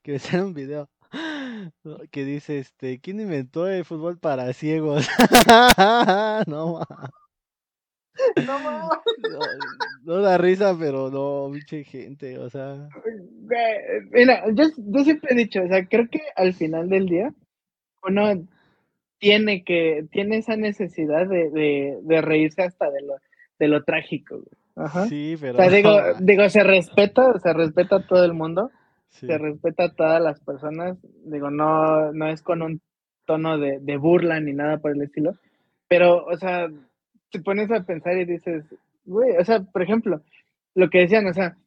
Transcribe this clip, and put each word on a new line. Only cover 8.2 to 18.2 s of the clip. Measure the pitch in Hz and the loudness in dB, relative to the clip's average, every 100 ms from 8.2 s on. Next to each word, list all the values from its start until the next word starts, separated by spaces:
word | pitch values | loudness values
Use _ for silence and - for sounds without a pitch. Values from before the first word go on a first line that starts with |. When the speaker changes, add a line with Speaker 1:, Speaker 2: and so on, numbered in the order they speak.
| 508 - 247 | 0 0 -2
Speaker 2:
No | 277 | -6
mames. | 302 302 320 320 466 440 - | -6 -8 -6 -4 -4 -6 -8
Speaker 1:
No, | - - - - - - - 143 180 | -6 -8 -8 -12 -10 -12 -12 -6 0
no | |
da | 202 180 | 2 4
risa, | 180 185 202 175 | 4 2 2 0
pero | 156 135 131 | -2 -4 -4
no, | 139 139 143 139 | -4 -4 -4 -8
pinche | 143 147 156 | -10 -12 -14
gente, | 143 135 113 139 135 127 | -14 -18 -18 -16 -14 -14
o | 127 | -12
sea. | 139 135 139 147 147 | -12 -12 -14 -18 -12
Speaker 2:
Güey, | 226 220 175 226 220 240 226 214 - 202 196 | -12 -12 -20 -20 -6 -2 -2 -4 -6 -8 0
mira, | 247 247 214 190 | 6 6 6 0
yo, | 214 311 311 | 2 2 0
yo | 202 247 | -4 0
siempre | 285 311 285 | 2 0 0
he | 247 | 0
dicho, | 226 196 | 0 -2
o | 180 | 0
sea, | 190 185 | 0 2
creo | 233 233 | 0 0
que | 311 - - | -6 -8 -2
al | 185 | -2
final | 180 156 160 175 | 0 -4 -4 -2
del | 190 190 | -2 0
día | 170 254 - _ _ _ _ _ _ | -2 -4 -10 _ _ _ _ _ _
uno | 190 196 | -2 0